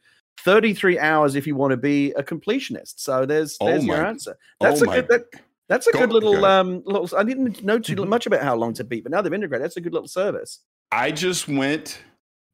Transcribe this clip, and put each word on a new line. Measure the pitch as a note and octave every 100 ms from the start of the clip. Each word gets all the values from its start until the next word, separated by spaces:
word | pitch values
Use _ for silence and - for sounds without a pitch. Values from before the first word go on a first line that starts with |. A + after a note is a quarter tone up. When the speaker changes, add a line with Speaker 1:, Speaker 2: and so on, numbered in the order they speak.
| _ _ _ -
Speaker 1:
Thirty-three | - G#3 A3 G3 F#3+ F3
hours | D3+ D#3 D3
if | C#3 D3
you |
wanna | C3+ C#3 B2+
be | C#3+ C#3+ C#3
a | -
completionist. | C#3 D#3+ - C4 - G#2 - -
So | - C3 C3
there's, | D3+ D3+ -
Speaker 2:
Oh | G#2
Speaker 1:
there's | -
your | - -
Speaker 2:
my, | F#3
Speaker 1:
answer. | A3+ - - _ -
That's | - D3
Speaker 2:
oh |
Speaker 1:
a | -
Speaker 2:
my | -
Speaker 1:
good, | -
that, | - - - _ _ -
that's | G#3+ A#4
a |
Speaker 2:
Go, | -
Speaker 1:
good | B3
little, | A3+ G#3+
Speaker 2:
go | G3+
ahead. | G3 F#3+
Speaker 1:
um, | F#3 F3+ -
little, | G3 F3 -
I |
didn't | A3 C4 B3+ -
know | G3 A3+
too | A3
Speaker 3:
Mm-hmm. | F#3 G3
Speaker 1:
much | A#3 A#3+
about | F#3
How | C#3 A#2
Long | A#2
to | A2+
Beat, | B2 A#2+
but | A#2
now | E3+
they've | F#3
integrated. | F#3 G3 B2
That's | D#3 -
a |
good | E3+
little | E3+ -
service. | F3+ G3 B2 - - _ _ _
Speaker 2:
I | A2 C3+
just | D#3 F3+ F3 -
went | C#3 C3+ D#3 - - - _ _ _ _